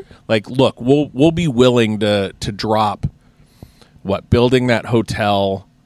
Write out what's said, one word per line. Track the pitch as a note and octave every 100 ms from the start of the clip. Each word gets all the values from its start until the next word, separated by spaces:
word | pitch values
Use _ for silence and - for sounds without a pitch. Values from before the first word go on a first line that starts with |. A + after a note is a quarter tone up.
| - - -
Like, | A#2 -
look, | B2+ A#2+ -
we'll, | A#2+ D3 C#3+
we'll | B2 D#3+
be | E3 E3
willing | A#2 B2+ B2 A2 G#2+
to, | G#2 G#2 F#2 -
to | -
drop, | G2+ G#2+ G#2+ G#2+ G2 - _ _ _ _ _ - _ _ _
what, | F#2+ G2 -
building | B2 B2 B2+ B2
that | A2+ -
hotel | C3 D3+ - G#2 G2+ G2 F#2+ - _